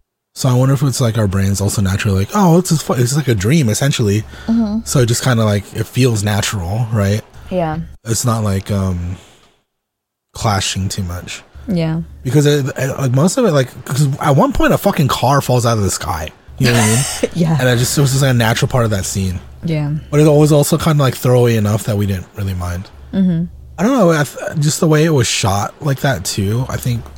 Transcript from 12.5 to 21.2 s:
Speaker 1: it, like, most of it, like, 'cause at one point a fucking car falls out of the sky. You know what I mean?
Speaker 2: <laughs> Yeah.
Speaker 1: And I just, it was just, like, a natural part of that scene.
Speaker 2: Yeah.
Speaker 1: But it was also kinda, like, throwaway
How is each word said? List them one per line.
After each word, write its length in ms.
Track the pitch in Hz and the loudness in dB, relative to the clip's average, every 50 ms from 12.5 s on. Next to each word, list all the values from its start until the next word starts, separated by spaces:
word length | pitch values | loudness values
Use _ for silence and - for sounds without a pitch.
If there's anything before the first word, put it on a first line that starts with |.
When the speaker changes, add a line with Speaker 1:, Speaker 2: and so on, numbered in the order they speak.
| 147 147 131 - - - | 2 2 0 -2 -4 -4
Speaker 1:
it, 200 | 131 135 - - | -4 -4 -2 -2
like, 140 | 139 127 | -2 0
most 260 | 123 135 160 190 - 269 | 2 4 2 2 2 2
of 80 | 240 | 2
it, 60 | 190 | 2
like, 160 | 151 139 131 - - - - | 4 2 0 0 -4 -12 -10
'cause 220 | - 135 123 151 135 143 - | -6 0 0 0 0 0 0
at 160 | - 151 139 | 0 2 4
one 180 | 156 240 294 214 | 4 4 2 2
point 200 | - 320 277 170 | 2 2 2 2
a 40 | - | 2
fucking 300 | - 202 - - 143 117 | 2 0 0 2 0 0
car 320 | - - - 123 143 139 | 0 0 0 2 2 2
falls 240 | - - 123 123 117 | 2 2 0 0 2
out 120 | 117 117 107 | 0 0 0
of 60 | 101 | 0
the 80 | 90 | -2
sky. 380 | - - - - - 78 80 - - - _ - - - | -2 -4 -6 -6 -6 -6 -8 -10 -14 -18 _ -14 -6 -2
You 80 | 127 123 | 0 2
know 60 | 120 | 2
what 80 | 117 | 2
I 60 | 107 107 113 127 139 - - - | 2 2 2 0 0 -2 -4 -4
mean? 100 | 233 - - | -4 -4 0
Speaker 2:
<laughs> 0 | |
Yeah. 220 | 165 170 160 165 131 | 0 0 0 2 2
Speaker 1:
And 100 | 127 127 | 2 2
I 60 | 123 | 2
just, 220 | 120 123 - - 156 | 2 0 0 2 2
it 40 | |
was 100 | 143 127 | 2 2
just, 100 | 135 135 143 | 2 2 2
like, 80 | 135 | 2
a 20 | 123 | 2
natural 360 | 117 113 110 117 - - - | 2 2 2 2 0 0 0
part 160 | - 127 117 | 0 0 0
of 60 | 110 | 0
that 140 | 107 98 98 | 0 -2 -4
scene. 340 | - - 101 95 92 87 - - - - - - | -4 -4 -2 -2 -2 -4 -6 -10 -14 -16 -10 -6
Speaker 2:
Yeah. 300 | 165 160 151 147 143 151 151 - - | -4 -4 -2 -2 -4 -4 -6 -6 -2
Speaker 1:
But 100 | 151 147 | 2 4
it 20 | 151 156 | 4 6
was 240 | 147 147 151 147 | 6 6 6 6
also 260 | 156 143 143 - 160 147 | 6 4 4 2 0 0
kinda, 240 | - 165 151 147 139 | 2 2 2 2 2
like, 120 | 123 - | 2 0
throwaway 400 | - | 0